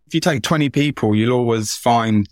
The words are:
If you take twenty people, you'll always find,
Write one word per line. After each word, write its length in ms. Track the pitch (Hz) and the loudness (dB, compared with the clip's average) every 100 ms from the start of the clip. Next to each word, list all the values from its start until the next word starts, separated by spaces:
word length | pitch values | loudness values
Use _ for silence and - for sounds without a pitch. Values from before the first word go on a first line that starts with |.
| _ | _
If 80 | |
you 60 | 165 | -4
take 220 | 175 139 | -2 -2
twenty 260 | - 160 143 | 0 0 0
people, 480 | 143 147 - 107 107 | 0 -2 0 0 2
you'll 200 | 113 123 | 2 0
always 380 | 117 113 107 | 0 -2 -4
find, 540 | - 123 117 113 107 101 | -4 0 2 2 0 -2